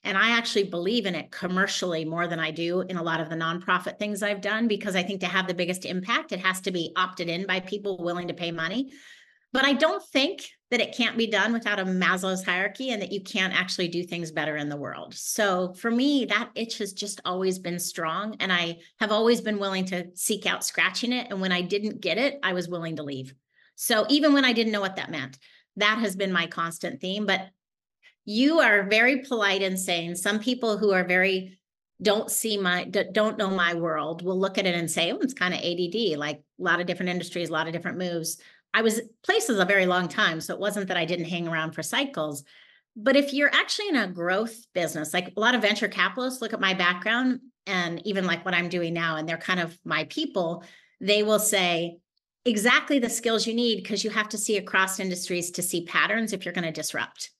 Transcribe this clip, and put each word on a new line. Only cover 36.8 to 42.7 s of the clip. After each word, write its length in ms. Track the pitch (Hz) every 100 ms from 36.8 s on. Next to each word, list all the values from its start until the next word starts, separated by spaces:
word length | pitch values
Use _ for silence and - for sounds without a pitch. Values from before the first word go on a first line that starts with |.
| 180
different 240 | 175 180
industries, 380 | 180 175 175 165
a 40 |
lot 140 | 160 160
of 60 |
different 260 | 165 165 160
moves." 420 | 180 170 165 - - _ _
I 100 | 220
was 180 | 220 220 - _
places 340 | - 427 440 208
a 60 |
very 220 | 185 196 185
long 200 | 180 175
time, 340 | - 196 160
so 140 | 156
it 60 | 175
wasn't 260 | 202 196 190
that 100 | 180
I 80 |
didn't 200 | 165 175
hang 240 | 165 175 170
around 240 | 165 160
for 100 | 160
cycles. 600 | 160 240 285 - 156 143 - - -